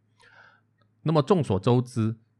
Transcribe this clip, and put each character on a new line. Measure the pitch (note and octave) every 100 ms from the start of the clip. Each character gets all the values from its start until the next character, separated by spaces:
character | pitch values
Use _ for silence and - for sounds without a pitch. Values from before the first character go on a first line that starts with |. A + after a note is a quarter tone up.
| _ _ _ - - _ _ _ _ _
那 | D3
么 | D#3+
众 | - F#3+
所 | B2 G2+
周 | B2 B2
知， | B2 A2+ A2 A2 _ _